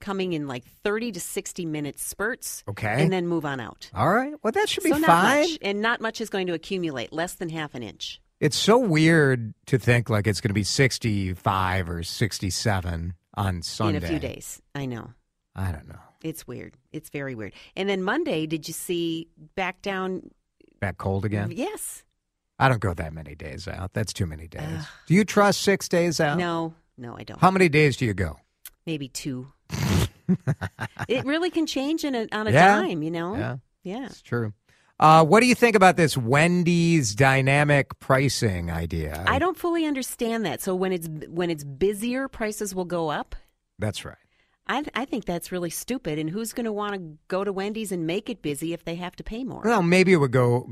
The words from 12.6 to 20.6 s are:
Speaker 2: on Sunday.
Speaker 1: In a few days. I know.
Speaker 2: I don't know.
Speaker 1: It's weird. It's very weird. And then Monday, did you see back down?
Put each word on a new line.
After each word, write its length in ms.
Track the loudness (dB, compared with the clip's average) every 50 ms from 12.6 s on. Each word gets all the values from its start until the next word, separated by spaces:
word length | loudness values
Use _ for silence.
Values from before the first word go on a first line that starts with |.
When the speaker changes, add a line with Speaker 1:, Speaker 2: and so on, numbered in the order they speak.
| 0 0 0 0 0 -4 -4 -4 -6 -8 -10 _ _ _ -6
Speaker 2:
on 280 | -4 -2 -2 -2 -4 -6
Sunday. 360 | -8 -6 -2 -2 0 0 -2
Speaker 1:
In 60 | -2
a 40 | -4
few 100 | -4 -4
days. 420 | -4 -6 -10 -10 -14 -16 -16 -18 _ _ -10
I 100 | -8 -8
know. 280 | -6 -8 -8 -12 -14 -18 _ _ _ _ _ _ _ -10
Speaker 2:
I 140 | -6 -6 -6 -6
don't 160 | -8 -10 -18
know. 120 | -20 -20 -20 _ _ _ -10
Speaker 1:
It's 220 | -10 -10 -10 -12 -14
weird. 260 | -14 -14 -14 -16 _ _ _ _
It's 200 | -14 -14 -14 -10
very 240 | -10 -8 -8 -8 -8
weird. 180 | -8 -10 -12 -12 -16 -20 -16 -8
And 100 | -6 -2
then 160 | -2 -2 -2 0
Monday, 440 | 0 0 0 0 -2 -2 -2 -2
did 200 | -2 -4 -6 -6
you 60 | -8 -12
see 560 | -10 -6 -4 -4 -2 -2 -2 -4 -6 -8 _ _ _ -20 -16 -8
back 260 | -6 -6 -6 -6 _ -8
down? 480 | -6 -6 -4 -4 -4 -6 -8 -10 -14 _ _ _ _ _ _